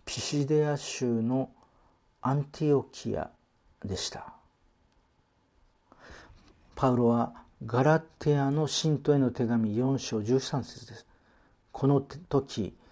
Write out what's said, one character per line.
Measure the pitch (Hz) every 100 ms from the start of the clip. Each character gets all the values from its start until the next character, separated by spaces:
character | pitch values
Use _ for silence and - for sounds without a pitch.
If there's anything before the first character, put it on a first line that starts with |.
| -
ピ | -
シ | - 147 139
デ | 151 151
ア | 143
州 | - - 123 117
の | 113 131 131 _ _ _ _ _ _ _
ア | 127
ン | 143 143
テ | - 151
ィ | 143
オ |
キ | - - 113 95
ア | 76 _ _ _ _ _
で | 104 95
し | -
た。 | - - - _ _ _ _ _ _ _ _ _ _ _ _ _ _ _ - - - - - - _ _ -
パ | 135
ウ | 123
ロ | 117
は | 117 117 - - - 113
ガ | 120
ラ | 135 160
テ | 165 - 156
ヤ | 143 139
の | 143 147
信 | - 156 147
徒 | 151 143
へ |
の | 127
手 | 127 117
紙 | 117 110 104
四 | 127 135
章 | - 113
十 | 107 131
三 | - 139
節 | 107 - -
で | 110
す。 | - _ _ _ _ _ _
「こ | - 135
の | 139
時、 | 139 - - 139 139 - 95 - _